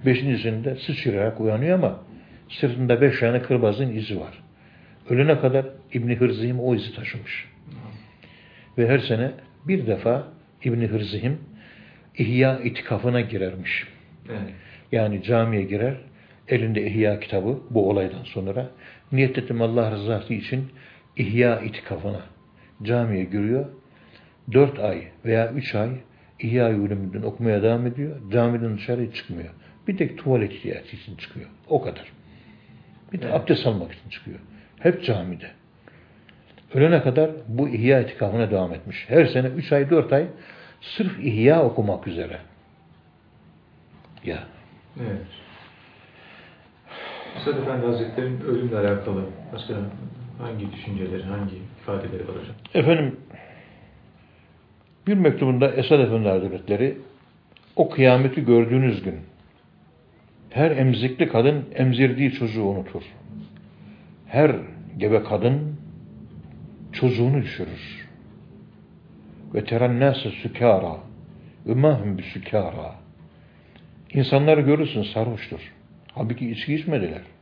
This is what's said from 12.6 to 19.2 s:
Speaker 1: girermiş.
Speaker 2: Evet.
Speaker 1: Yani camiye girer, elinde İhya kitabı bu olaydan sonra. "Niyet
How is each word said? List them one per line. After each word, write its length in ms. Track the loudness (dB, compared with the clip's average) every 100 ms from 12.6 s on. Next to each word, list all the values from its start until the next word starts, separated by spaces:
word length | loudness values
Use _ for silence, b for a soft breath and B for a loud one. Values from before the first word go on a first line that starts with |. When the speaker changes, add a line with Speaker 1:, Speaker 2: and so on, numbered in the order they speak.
| -4 -6 -6 -2 0 0
Speaker 1:
girermiş. 680 | -2 -4 -4 -6 -6 -6 -8 -18 -20 -20 -14
Speaker 2:
Evet. 100 | -10 -10 B B B B
Speaker 1:
Yani 320 | 0 0 -2
camiye 400 | 0 2 2 0
girer, 320 | -2 -2 -2 -4 -12 b b b -2
elinde 400 | 0 0 -2 -2
İhya 320 | 2 2 0
kitabı 400 | -2 -2 -2 -4 -2
bu 200 | 0 2
olaydan 340 | 2 -2 -6
sonra. 460 | -10 -8 -6 -6 -8 -14 B B B
"Niyet 260 | 0